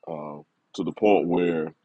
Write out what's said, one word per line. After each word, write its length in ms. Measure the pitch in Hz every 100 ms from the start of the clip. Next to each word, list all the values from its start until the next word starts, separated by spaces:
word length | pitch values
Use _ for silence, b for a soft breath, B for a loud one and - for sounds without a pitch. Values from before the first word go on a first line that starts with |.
| -
uh, 300 | 80 76 73 76 _ _
to 100 | -
the 80 | 82
point 360 | 80 104 98 87
where 460 | 87 87 82 80 -